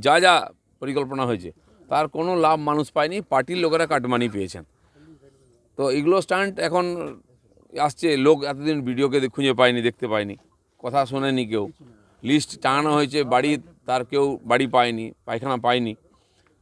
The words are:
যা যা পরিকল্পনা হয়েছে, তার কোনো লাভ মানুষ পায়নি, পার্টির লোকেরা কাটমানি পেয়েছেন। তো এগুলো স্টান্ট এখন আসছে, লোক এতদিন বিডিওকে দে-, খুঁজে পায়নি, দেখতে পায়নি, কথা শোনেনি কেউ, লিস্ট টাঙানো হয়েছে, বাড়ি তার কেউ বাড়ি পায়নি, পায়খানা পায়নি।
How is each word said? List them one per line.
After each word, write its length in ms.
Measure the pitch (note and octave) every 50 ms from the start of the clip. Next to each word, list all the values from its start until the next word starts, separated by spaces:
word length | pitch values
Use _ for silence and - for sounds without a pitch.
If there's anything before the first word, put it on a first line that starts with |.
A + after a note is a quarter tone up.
| G#2+
যা 80 | C3+ D3 E3+ F3+
যা 100 | F#3 F3 D3+ G#2 - - _ _ _ _ _
পরিকল্পনা 420 | B2+ C3+ C3+ C#3+ C#3 C3 C3+ C3+ C3 A#2+
হয়েছে, 220 | A#2 G2 F2 F2 D#2 _ _ _ _ _ _ -
তার 160 | C3+ C#3+ D#3 D3+ -
কোনো 160 | D3+ D#3+ F3+ F#3 F3 D#3+
লাভ 120 | D#3 D#3 D#3 D3+ D3
মানুষ 160 | D3 D3+ D3+ - -
পায়নি, 200 | D#3 D3 D#3 F3+ G#3 - - -
পার্টির 260 | C3 C3 - F3 F3+ F3
লোকেরা 220 | D#3+ D3+ D#3+ E3 D3+ D#3
কাটমানি 340 | C#3+ A#2+ B2 B2+ A#2+ B2 A#2 G2+
পেয়েছেন। 300 | G2+ F#2+ F2+ - F#2 D2+ - _ _ _ _ _ _ D3+ D#3+ D#3+ - _ C#3 _ _ _ _ _ _ _ _ _
তো 60 | - C#3 C#3 B2+
এগুলো 200 | C#3+ C#3+ D#3+ F#3 G3 F3
স্টান্ট 280 | - F#3+ F#3 G3 G3 F#3+ - E3 D#3+
এখন 160 | F3 F3+ F3+ F3 F3 E3+ D#3+ D3 C3 - _ _ _ _ _ _ _ _ _ _ - - C#3+
আসছে, 220 | D3 - - - E3+ D3+ C3+ C3
লোক 120 | D3 D#3+ C#3+ C#3 C#3+
এতদিন 260 | C#3+ C3+ C#3+ D#3 D#3 D3 C3
বিডিওকে 320 | B2 B2+ A#2+ C#3 C#3 B2 C#3+ C3
দে-, 80 | B2+ -
খুঁজে 180 | - C#3 C3+ B2+ A#2+
পায়নি, 200 | B2+ B2 B2 A#2+ A2+ A#2+
দেখতে 180 | A#2 - - A#2 G#2+
পায়নি, 220 | G#2+ G#2 G2+ G2 - _ _ _ _ _ _ _ _ -
কথা 180 | B2+ B2 C#3+ C3+ B2
শোনেনি 340 | C3 C#3 C3+ C#3 C3+ B2+ B2 G#2+ A2
কেউ, 120 | A2 G#2 F#2 D#3 _ C#3 B2 A#2 _ _ _ _ _ - B2
লিস্ট 220 | C#3+ D3+ - - - - -
টাঙানো 260 | C3+ C3 C#3+ D3+ D#3 D3
হয়েছে, 240 | D3 D3 C3+ C3+ D3+ C#3+ B2 B2
বাড়ি 180 | B2 C3+ D3 D3+ C#3 A2+ - - _ _ -
তার 140 | B2+ B2+ B2 -
কেউ 140 | - C#3+ C#3 C#3 C#3 - - A2+
বাড়ি 160 | A#2+ B2+ C3+ B2 A2
পায়নি, 300 | B2+ B2 A#2+ A#2 A2+ A2+ A#2 - _ _
পায়খানা 300 | - A#2 A2+ G#2+ C#3 C3 A#2+ A2
পায়নি। 280 | B2 B2 B2+ A#2+ A2+ G#2+ - _ _ _ _ _ _ _ _ _ _ _ _